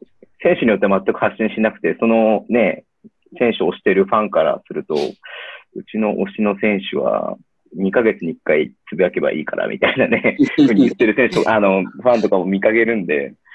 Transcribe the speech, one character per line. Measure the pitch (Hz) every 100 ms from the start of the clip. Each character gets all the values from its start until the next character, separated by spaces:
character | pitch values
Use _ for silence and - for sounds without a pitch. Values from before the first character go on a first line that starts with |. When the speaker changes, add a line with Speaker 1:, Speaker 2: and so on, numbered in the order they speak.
| - _ - -
Speaker 1:
選 | - 175
手 |
に | 117
よ | 101
っ |
て | 101
は | 98
全 | 98
く | 107
発 | 107 -
信 | 110
し | -
な | 110
く | -
て、 | 82 -
そ | 113
の | 113 110 104 -
ね、 | 120 98 - - _ - _ _ -
選 | 120 101
手 |
を | 90
推 | -
し |
て | -
る | 95
フ | 98
ァ | 110
ン | 104
か | 98
ら | 78 - -
す |
る | -
と、 | 67
う | 76 71 - - - - - _ -
ち | - 107
の | 107
推 | - 98 -
し |
の | 107 101
選 | 110 98 98
手 | -
は | 64 53 50 - _ _ _
二 | - 95
ヶ | 127
月 | 110 98
に | 85
一 | -
回 | - 78 76 _ -
つ | 76
ぶ |
や | 90
け | -
ば | 73
い | 78
い |
か | 76 -
ら | 50
み | 53
た | -
い | -
な | -
ね、 | 113 120 - 135
Speaker 2:
<laughs> | -
Speaker 1:
ふ |
う | 139
に | 104
言 | 90
っ |
て | - 113
る |
選 | 107 120
手 | 95
と、 | -
あ | 110
の、 | 101 95
フ | 90 -
ァ | 123 120
ン |
と | 104
か | 98
も | 90
見 | 98
か | 104
け | 113
る | 113 113
ん |
で、 | 85 73 69 - _